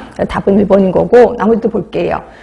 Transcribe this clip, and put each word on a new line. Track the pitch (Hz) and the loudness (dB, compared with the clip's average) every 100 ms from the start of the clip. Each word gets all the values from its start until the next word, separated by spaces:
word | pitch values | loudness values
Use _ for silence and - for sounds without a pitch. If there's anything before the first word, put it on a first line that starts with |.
| - | -16
자, | - - | -8 -6
답은 | 202 202 202 | -4 0 0
일 | 196 | 2
번인 | 196 190 | 2 2
거고, | 175 170 240 233 - | 0 2 4 4 2
나머지도 | 196 226 226 | -2 0 -2
볼게요. | 214 - 170 170 - - - | -6 -6 -6 -4 -6 -8 -20